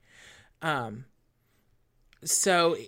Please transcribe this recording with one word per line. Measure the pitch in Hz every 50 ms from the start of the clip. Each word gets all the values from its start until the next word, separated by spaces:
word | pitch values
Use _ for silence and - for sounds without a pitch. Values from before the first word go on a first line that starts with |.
| _ _ - - - - - - - _ _ -
Um, | 165 160 147 131 117 110 107 127 135 - _ _ _ _ _ _ _ _ _ _ _ _ _ _ _ _ _ _ _ _ _ _ 156
so | 160 - - - 196 180 175 170 170 165 - 113